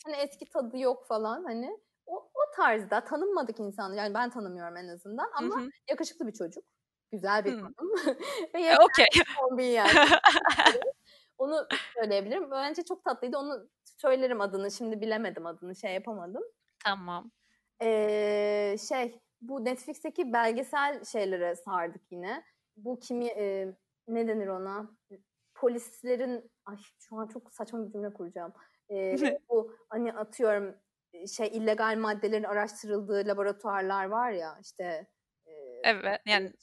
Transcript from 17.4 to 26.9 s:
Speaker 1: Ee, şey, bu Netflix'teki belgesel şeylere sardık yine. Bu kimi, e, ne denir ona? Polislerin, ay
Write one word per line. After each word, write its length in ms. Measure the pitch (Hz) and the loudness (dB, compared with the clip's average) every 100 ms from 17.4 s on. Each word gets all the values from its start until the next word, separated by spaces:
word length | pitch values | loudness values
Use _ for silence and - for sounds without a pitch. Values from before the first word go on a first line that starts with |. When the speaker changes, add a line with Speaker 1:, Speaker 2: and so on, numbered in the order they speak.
| _ _ _ - | _ _ _ -4
Speaker 1:
Ee, 960 | 226 214 214 208 208 208 208 208 202 208 - | 0 2 2 2 2 2 2 2 0 -2 -4
şey, 320 | 262 240 233 _ _ | -4 -4 -8 _ _
bu 240 | 233 269 | -10 -6
Netflix'teki 680 | 226 254 - 302 320 302 285 | -4 -4 -8 -10 -8 -4 0
belgesel 720 | 233 226 226 262 294 285 277 | 2 2 0 -2 -2 -2 -2
şeylere 520 | - 226 196 185 175 175 | -6 -4 -2 0 -2 -4
sardık 460 | - 185 170 165 - | -4 -4 -4 -8 -16
yine. 340 | 175 180 262 - _ _ - | -12 -8 -10 -12 _ _ -14
Bu 220 | 214 247 | -10 -8
kimi, 280 | - 240 240 | -6 -4 -4
e, 480 | 208 202 196 190 190 _ _ - | -4 -4 -4 -6 -10 _ _ -6
ne 200 | 233 233 | -2 -2
denir 180 | 220 196 | -2 -4
ona? 420 | 190 190 202 214 _ _ 196 _ _ _ | -6 -6 -8 -10 _ _ -20 _ _ _
Polislerin, 960 | - 254 240 226 - 240 247 254 240 240 _ | 0 0 0 -6 -10 -4 -2 -2 -4 -8 _
ay 120 | - 202 - | -16 -16 -18